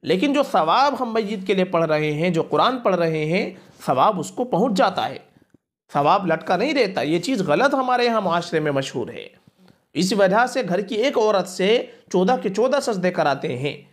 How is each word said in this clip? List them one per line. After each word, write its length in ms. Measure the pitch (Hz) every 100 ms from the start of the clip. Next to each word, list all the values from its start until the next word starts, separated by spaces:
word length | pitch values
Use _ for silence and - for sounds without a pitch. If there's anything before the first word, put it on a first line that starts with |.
लेकिन 300 | - 180 285
जो 80 | 285
सवाब 500 | 285 196 160 202 285
हम 200 | 269 240
मय्यत 320 | 226 202 214 190
के 80 |
लिए 100 | 190 185
पढ़ 180 | 180
रहे 280 | 165 151 151
हैं, 200 | 147 170
जो 100 | 165
कुरान 360 | 151 - 185 254
पढ़ 140 | 240 185
रहे 280 | 170 160 151
हैं, 200 | 180 - - - -
सवाब 360 | - 131 165 196
उसको 240 | - - 247
पहुंच 260 | - 240
जाता 300 | 196 220 185
है, 200 | 113 135 - _ _ _ _ _ _
सवाब 360 | 147 147 190 190
लटका 280 | 156 - 180
नहीं 180 | 254
रहता। 280 | 285 208 190
ये 140 | 135 165
चीज़ 220 | 170 262
गलत 300 | 185 165 262
हमारे 320 | 262 254 247 240
यहाँ 160 | 226
माशरे 380 | 190 170 165 165
में 100 | 151
मशहूर 380 | 135 135 135 107
है। 180 | 113 52 _ _ _ _ _ _
इस 180 | 139 185
वजह 320 | 196 196 - 247
से 160 | 254
घर 180 | 208 180
की 120 | 196 214
एक 200 | 254 277
औरत 280 | 214 202 175
से 200 | - 190 233 254 - _
चौदह 240 | 185 185 254
के 140 | 226
चौदह 300 | 190 247 277
सजदे 300 | 269 202 180
कराते 360 | 180 151 139 156
हैं 260 | 123 139 123 -